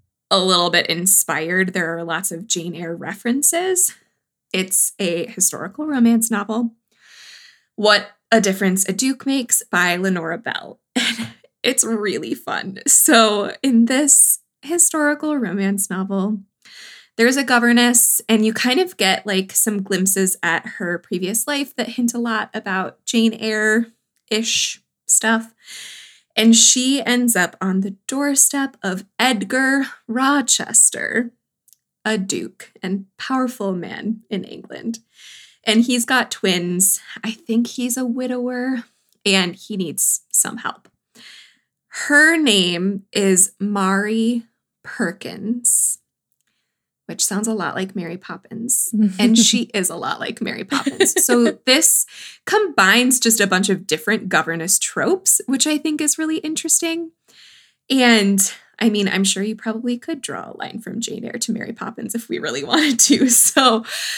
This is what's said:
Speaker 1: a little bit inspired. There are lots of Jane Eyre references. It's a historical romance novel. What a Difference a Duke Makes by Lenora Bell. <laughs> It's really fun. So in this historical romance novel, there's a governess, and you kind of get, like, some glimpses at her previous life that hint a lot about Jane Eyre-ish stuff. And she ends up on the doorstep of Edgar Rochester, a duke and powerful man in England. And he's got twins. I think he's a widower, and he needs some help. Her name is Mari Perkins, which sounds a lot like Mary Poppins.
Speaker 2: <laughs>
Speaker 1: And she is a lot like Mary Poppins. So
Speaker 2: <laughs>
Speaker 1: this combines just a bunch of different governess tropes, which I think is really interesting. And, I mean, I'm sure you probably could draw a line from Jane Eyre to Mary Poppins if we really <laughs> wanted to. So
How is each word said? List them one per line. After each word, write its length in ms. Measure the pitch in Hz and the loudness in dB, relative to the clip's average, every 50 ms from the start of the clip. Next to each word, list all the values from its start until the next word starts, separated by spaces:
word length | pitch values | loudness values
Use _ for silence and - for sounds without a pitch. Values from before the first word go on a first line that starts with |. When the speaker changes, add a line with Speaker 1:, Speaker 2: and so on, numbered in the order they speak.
| _ _ _ _ _ - | _ _ _ _ _ 0
Speaker 1:
a 80 | 196 196 | 0 2
little 300 | 185 185 185 175 175 175 | 2 2 2 2 2 2
bit 160 | 165 175 - | 2 2 0
inspired. 880 | - 170 170 175 190 - - - - 156 147 160 165 180 185 190 180 185 | 0 -2 -2 0 0 2 0 0 -2 -4 -4 -4 -2 0 0 0 0 0
There 220 | 190 170 160 165 | -4 -4 -4 -4
are 60 | 170 170 | -6 -6
lots 280 | 165 165 165 190 - | -6 -6 -6 -6 -6
of 160 | 170 165 170 | -8 -8 -6
Jane 260 | - - 180 165 175 165 | -6 -6 -4 -4 -8 -8
Eyre 200 | 165 175 165 170 | -8 -8 -8 -8
references. 1000 | 170 - - 220 - - 240 247 277 285 - - 339 359 381 370 349 - - - _ _ _ _ _ _ _ _ _ _ _ - | -8 -8 -10 -10 -6 -2 -2 -2 0 2 0 0 0 0 0 0 0 0 -2 -2 _ _ _ _ _ _ _ _ _ _ _ -4
It's 400 | 185 190 185 - - - - - | -4 -2 -2 -2 -2 -2 -2 -4
a 300 | - 202 175 170 175 180 | -4 -4 -2 -2 -4 -6
historical 580 | - - - 190 - - - 151 190 196 - 302 | -6 -4 -2 -2 -2 -2 -4 -10 -10 -10 -8 -6
romance 460 | 311 294 262 233 233 233 226 226 - | -2 0 4 4 4 4 4 2 0
novel. 400 | 226 202 202 - 214 226 247 233 - _ _ _ _ _ _ _ - - - - - - - - _ _ _ _ _ | -2 -4 -4 -4 -4 -4 -4 -4 -6 _ _ _ _ _ _ _ -20 -20 -20 -20 -20 -20 -20 -20 _ _ _ _ _
What 320 | - 202 208 208 208 202 - _ _ _ - | -6 0 2 2 0 0 -6 _ _ _ 0
a 100 | 226 226 | 2 2
Difference 460 | 202 202 190 196 202 190 185 190 - - | 2 2 -2 0 0 0 0 0 -2 -4
a 40 | 190 | -4
Duke 320 | 190 - 262 269 262 - | -4 -4 -4 -4 -4 -4
Makes 340 | 269 269 277 240 - - - - - | -4 -4 -4 -2 -2 -4 -4 -4 -2
by 260 | - 175 180 180 175 | 0 0 2 2 0
Lenora 400 | 180 185 190 185 175 165 165 165 | 0 0 -2 -2 -2 -4 -6 -8
Bell. 420 | - - - - - - - - _ _ _ - | -8 -8 -8 -8 -8 -10 -12 -20 _ _ _ -4
<laughs> 60 | 247 233 233 233 226 226 226 - _ _ _ _ _ - | -4 -2 -2 -4 -6 -8 -10 -12 _ _ _ _ _ -2
It's 200 | - 262 - - | -2 0 0 0
really 500 | 226 226 214 208 202 139 - 165 113 - | 0 0 -2 -2 -2 -4 -4 -4 -6 -8
fun. 460 | - - - - 85 - 196 190 - - | -8 -6 -6 -6 -6 -6 -8 -12 -6 0
So 640 | - - - - - 302 233 226 214 208 208 202 - - - | 2 2 4 6 6 6 6 6 6 4 0 -2 -4 -4 -2
in 240 | - 277 247 226 233 | 0 4 6 6 6
this 540 | 233 262 262 302 277 - - - - - - _ _ _ _ | 6 4 2 4 4 4 4 4 4 2 -2 _ _ _ _
historical 720 | - 277 339 349 339 - - 311 302 294 294 294 311 302 302 | -8 -4 0 0 0 2 2 0 0 0 0 0 -2 -2 -2
romance 520 | 285 226 180 170 202 196 196 202 196 - - | -2 -2 -2 -2 -2 -2 -2 -2 -2 -4 -6
novel, 500 | 185 185 190 190 196 196 185 208 214 196 - _ _ _ _ - - - - - - - - _ _ | -4 -6 -4 -2 -2 -2 -2 -2 -4 -6 -8 _ _ _ _ -20 -20 -20 -20 -20 -20 -20 -20 _ _
there's 180 | - 226 240 262 | 2 2 4 4
a 80 | 277 277 | 2 0
governess, 800 | 233 254 240 233 240 240 240 240 240 247 240 - - - - - - | 2 2 4 4 6 6 6 6 4 4 4 4 2 0 0 0 2
and 160 | 226 220 220 | 2 4 4
you 80 | 220 220 | 2 0
kind 260 | - - 247 247 302 | 0 0 0 2 2
of 160 | 370 359 - | 0 -2 -2
get, 300 | - 202 190 185 - - | 0 2 2 2 0 0
like, 260 | 208 196 190 190 190 | -2 -2 -2 -2 0
some 300 | - - - 226 208 202 | -2 -2 0 0 -2 -4
glimpses 560 | 196 196 196 180 190 190 - 190 190 185 - - - | -2 -2 0 0 2 0 2 2 0 0 -2 -2 -2
at 220 | 170 165 165 - 208 - | -2 -2 -2 -4 -8 -10
her 220 | - 196 175 175 170 | -8 -6 -4 -6 -6
previous 460 | _ - 202 175 190 - 233 226 - | _ -6 -6 -4 -4 -2 -4 -4 -4
life 280 | - 285 277 285 277 - | -2 -2 -4 -4 -6 -6
that 140 | - 226 - | -8 -6 -6
hint 240 | 233 - 240 233 233 | -4 -2 -2 -2 0
a 60 | 240 | -2
lot 320 | 233 233 226 214 208 - - | -4 -4 -4 -4 -4 -6 -8
about 500 | 214 214 202 190 190 185 - - _ - | -10 -6 -4 -4 -4 -4 -6 -8 _ -6
Jane 280 | - - 226 226 226 214 | -2 2 4 4 2 2
Eyre-ish 1500 | - - 220 214 214 214 214 214 226 226 226 _ _ _ _ _ _ _ - 220 214 226 226 - - - - - - _ _ _ _ _ | 0 -4 -2 -2 0 2 2 2 2 0 -2 _ _ _ _ _ _ _ -4 -4 -2 -2 -2 -2 -2 -2 -4 -6 -10 _ _ _ _ _
stuff. 460 | - - - - 220 226 226 226 226 _ _ _ - - - - - - - - - - _ _ _ - | 0 0 2 4 4 2 2 0 -6 _ _ _ -20 -18 -16 -16 -18 -18 -20 -20 -20 -20 _ _ _ 0
And 200 | - 214 226 226 | 4 6 8 8
she 480 | 226 - - - 254 254 262 277 277 - | 8 6 6 4 2 2 0 0 0 0
ends 320 | - 240 247 247 240 233 | 0 0 0 2 0 2
up 220 | 180 180 170 - - | 2 0 0 -2 -4
on 220 | 185 190 185 190 | -4 -2 0 -2
the 140 | 190 202 196 - _ | -2 -4 -6 -12 _
doorstep 720 | - 269 277 285 285 277 277 - - - 285 269 269 - _ - | -6 -4 -2 -2 0 2 2 2 2 2 -2 -4 -4 -6 _ -6
of 200 | 196 185 190 - _ _ | -6 -6 -6 -8 _ _
Edgar 720 | - 233 254 254 196 196 190 269 262 269 262 269 277 269 - - - _ | 0 2 2 2 0 -2 -2 0 0 2 2 2 0 0 -4 -8 -14 _
Rochester, 1200 | - 220 247 262 269 285 285 254 262 - - - - 226 - - - - - - - - 226 247 233 _ _ _ _ _ _ _ _ _ _ _ _ _ _ - | -6 -2 0 2 2 2 2 2 0 0 -2 -2 2 4 4 4 4 2 -2 -6 -2 -2 -2 -2 -4 _ _ _ _ _ _ _ _ _ _ _ _ _ _ -4
a 120 | 214 220 214 | -2 -2 -2
duke 520 | 190 196 - 92 - - - - - - _ - - | -2 -4 -4 -6 -6 -8 -12 -18 -20 -20 _ -10 -6
and 240 | 185 190 196 196 _ _ | -4 -4 -4 -6 _ _
powerful 560 | - - - 262 262 254 240 254 - 208 196 190 | -14 -8 -4 -2 -2 -2 -2 -4 -4 -4 -4 -4
man 480 | 180 170 - - - - 208 226 - - - | -4 -6 -10 -10 -8 -6 -6 -6 -6 -8 -8
in 140 | 220 190 - | -8 -6 -8
England. 560 | - - - - - - - - 226 233 - _ _ _ _ - - - - - - _ _ - | -8 -14 -18 -16 -16 -16 -10 -8 -8 -8 -10 _ _ _ _ -20 -20 -20 -20 -20 -20 _ _ -2
And 180 | 226 214 226 | 0 2 2
he's 240 | 233 247 247 247 233 | 2 2 0 -2 0
got 240 | - 269 254 233 - | 0 0 0 0 -2
twins. 680 | - - - 190 180 175 175 180 180 180 190 - - - - - - - - | -6 -4 -2 0 0 0 0 -2 0 0 0 0 0 -2 -6 -14 -16 -10 -8
I 80 | 226 | -8
think 340 | 226 - _ - 226 233 240 | -10 -8 _ -2 0 0 0
he's 300 | 233 - - 240 254 240 | -2 -4 -6 -6 -4 -4
a 80 | 254 254 | -4 -4
widower, 760 | 240 233 262 254 247 254 247 247 247 254 247 247 262 262 233 240 _ _ _ _ _ _ _ - | -4 -4 -4 -4 -4 -4 -4 -4 -4 -4 -4 -4 -4 -4 -6 -6 _ _ _ _ _ _ _ 0
and 300 | 202 196 190 180 180 165 | 2 2 2 2 0 -4
he 200 | - - - 214 | -8 -12 -10 -6
needs 460 | 190 185 156 - - - - - - _ _ | -6 -6 -6 -4 -2 -2 -2 -2 -2 _ _
some 260 | - - - - - | -2 -2 -2 -2 -4
help. 300 | 233 - - - - _ _ _ _ _ _ _ - - - - - - _ _ _ _ _ _ _ _ _ - - - | -8 -8 -10 -10 -10 _ _ _ _ _ _ _ -20 -20 -20 -20 -20 -20 _ _ _ _ _ _ _ _ _ -12 -8 -2
Her 300 | - 285 294 311 320 330 | 2 4 4 6 6 4
name 640 | 330 311 262 202 196 180 180 175 170 180 196 202 196 - _ | 4 4 4 4 4 2 2 0 -2 -2 -2 -2 -4 -8 _
is 420 | - - 202 196 190 185 - - - - | -2 0 2 4 4 4 2 0 0 -6
Mari 840 | 196 208 208 202 190 185 190 196 202 208 220 226 226 226 247 233 233 _ _ _ _ _ _ _ - | -4 -4 -2 0 0 0 0 0 0 0 0 0 0 0 0 -2 -6 _ _ _ _ _ _ _ -20
Perkins, 1120 | - - - 208 175 - - - - 87 - - 214 240 247 240 - - - - - - - _ _ _ _ _ _ _ _ _ _ _ _ _ _ _ _ _ _ _ _ _ | -14 -6 -4 -4 -4 -4 -8 -12 -14 -12 -10 -6 -6 -6 -2 0 0 0 2 0 -2 -4 -6 _ _ _ _ _ _ _ _ _ _ _ _ _ _ _ _ _ _ _ _ _
which 160 | - - - - | -12 -6 -4 -4
sounds 220 | - 202 196 220 | -2 -2 -2 -2
a 60 | 233 220 | -2 -2
lot 200 | 214 175 156 - | -2 -4 -6 -4
like 200 | - 190 190 - | -6 -6 -6 -6
Mary 220 | 196 175 165 170 | -8 -8 -8 -10
Poppins. 760 | 185 - - 170 - _ - - 226 226 233 - - - - - 208 220 | -12 -12 -14 -16 -14 _ -14 -12 -8 -4 -2 -2 -2 -2 -2 2 2 2
Speaker 2:
<laughs> 140 | 202 185 185 | 2 2 2
Speaker 1:
And 180 | 208 240 226 | 4 4 6
she 260 | 240 226 - - 247 226 - - | 6 4 4 2 0 -2 -2 -4
is 160 | 208 180 180 | -4 -4 -4
a 60 | 170 | -4
lot 240 | 175 - - - - | -6 -6 -6 -6 -6
like 200 | - - 233 - | -6 -8 -6 -6
Mary 220 | 233 - - - - | -6 -6 -6 -8 -6
Poppins. 600 | - 285 277 - 277 - - 392 - - 370 - | -4 -4 -2 -2 -2 0 0 0 2 2 0 2
So 320 | - 247 240 240 226 453 - | 4 4 4 4 4 2 0
Speaker 2:
<laughs> 40 | - | 2
Speaker 1:
this 400 | 262 254 302 311 - - - - - - - - - - _ - | 2 4 4 4 4 2 2 0 -4 -8 -20 -20 -20 -18 _ -4
combines 760 | - 359 427 427 370 277 - 190 190 202 240 247 254 254 - | 0 2 2 2 2 2 4 6 6 6 6 6 4 2 2
just 220 | - 226 226 - | 2 2 2 2
a 60 | 202 | 2
bunch 220 | 196 190 185 202 - | 2 2 2 2 2
of 180 | 190 160 180 | 0 -2 -2
different 420 | - 233 254 - - 214 214 - 180 | -4 -4 -2 -2 -2 -2 -2 -2 0
governess 480 | 180 156 165 165 165 165 160 175 - | 0 0 0 0 -4 -6 -2 0 0
tropes, 640 | - - - - - 139 202 359 370 - - - - - | 0 -2 -2 -4 -2 0 0 0 0 0 0 0 0 0
which 180 | - 269 262 - | -2 -2 0 0
I 120 | 302 302 | 0 0
think 220 | 294 302 320 302 294 | -2 -2 -2 -2 -2
is 180 | 302 294 - - | -2 -2 -2 -2
really 180 | 320 311 311 | -2 -4 -4
interesting. 720 | 311 - 311 320 320 - 320 - - - 330 330 330 339 330 _ _ _ _ _ - - - _ _ _ _ _ _ _ - | -4 -4 -6 -6 -4 -2 0 0 0 0 -2 -4 -4 -8 -10 _ _ _ _ _ -20 -20 -20 _ _ _ _ _ _ _ -2
And, 640 | 262 269 247 240 233 220 202 196 196 190 196 - - - _ _ _ - | 2 4 4 6 4 4 4 2 2 2 0 -2 -4 -10 _ _ _ 0
I 100 | 220 233 | 0 0
mean, 180 | 208 208 202 | 2 2 0
I'm 160 | 190 - 185 196 | 0 0 0 0
sure 180 | 196 - 190 | 0 0 -2
you 140 | 196 214 220 | -4 -6 -6
probably 420 | 220 - 226 220 226 233 240 240 | -6 -6 -6 -6 -4 -4 -4 -4
could 240 | 240 - - 330 285 | -6 -6 -8 -10 -8
draw 300 | - - - 87 - - | -8 -10 -10 -10 -12 -12
a 60 | - | -12
line 220 | - - - - - | -12 -12 -10 -10 -12
from 180 | - - - - | -12 -10 -8 -8
Jane 240 | 233 - - - 233 | -8 -8 -8 -8 -10
Eyre 140 | 233 - 240 | -8 -8 -6
to 120 | 240 - | -4 -4
Mary 220 | - - - - 240 | -4 -4 -6 -8 -10
Poppins 400 | - - - 233 - 233 202 - | -10 -10 -12 -10 -10 -10 -8 -8
if 160 | 233 233 - | -8 -8 -6
we 80 | - | -6
really 260 | - - - 240 269 - | -6 -4 -4 -6 -6 -4
<laughs> 80 | - | -2
wanted 280 | - 330 311 302 254 233 | 0 2 2 2 2 2
to. 280 | - - 277 - - 254 | 4 4 4 4 4 4
So 540 | 233 - - - - - 269 254 226 220 226 - - - - - - | 4 4 4 4 4 4 4 4 4 2 -2 -4 -8 -8 -6 -6 -8